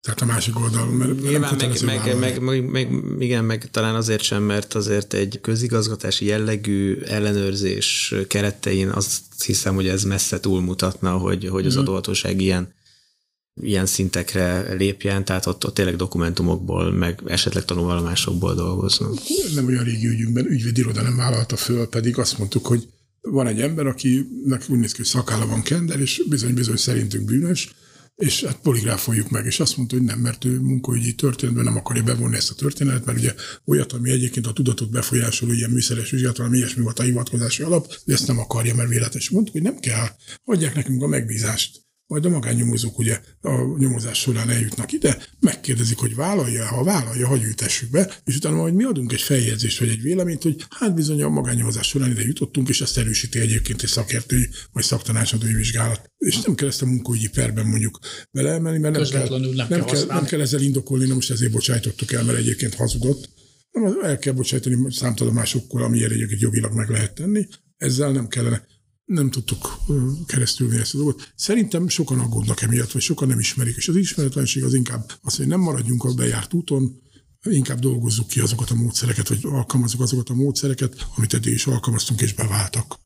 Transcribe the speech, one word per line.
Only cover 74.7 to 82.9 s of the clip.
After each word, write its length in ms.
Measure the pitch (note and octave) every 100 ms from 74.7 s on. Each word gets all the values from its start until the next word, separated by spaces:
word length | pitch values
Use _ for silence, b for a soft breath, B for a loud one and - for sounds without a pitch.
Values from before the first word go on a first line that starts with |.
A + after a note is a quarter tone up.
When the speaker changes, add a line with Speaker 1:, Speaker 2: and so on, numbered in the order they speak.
Speaker 1:
inkább 380 | C3 B2 A#2 A2 -
az, 140 | - -
hogy 120 | C#3
nem 120 | F3
maradjunk 440 | F3 C3 A#2 B2
a 100 | B2+
bejárt 400 | B2 A#2+ A2+ -
úton, 480 | F3 E3 C#3 C3 - b b b _ -
inkább 300 | E3 B2 B2+
dolgozzuk 480 | C3 A#2+ A#2 A2 A#2
ki 120 | -
azokat 300 | A2 A2+ A#2
a 60 | A#2
módszereket, 520 | A#2+ - B2 A2+ G#2
vagy 120 | A2
alkalmazzuk 600 | C#3+ C3+ A#2 C3 A#2+ A#2
azokat 280 | B2 B2+ A#2
a 40 |
módszereket, 720 | B2 C#3 - C#3+ B2+ B2+ - - -
amit 160 | A2
eddig 200 | A#2 A#2
is 120 | A#2 -
alkalmaztunk 560 | B2 A#2+ A2+ - A2+
és 120 | A#2+
beváltak. 640 | - A#2 G2+ G2 A#2 -